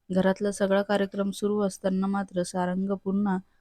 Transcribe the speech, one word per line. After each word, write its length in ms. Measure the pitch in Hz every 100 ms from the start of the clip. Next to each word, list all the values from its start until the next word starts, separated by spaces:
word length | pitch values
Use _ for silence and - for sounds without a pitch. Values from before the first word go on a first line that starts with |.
| -
घरातला 420 | 185 190 190 202
सगळा 280 | 196 196 196
कार्यक्रम 460 | 202 202 196 202 196
सुरू 260 | 190 202 208
असताना 460 | 202 - 190 190 190
मात्र 360 | 202 190 185 180
सारंग 460 | 185 180 185 196 196
पुन्हा 340 | 196 196 208 185 - _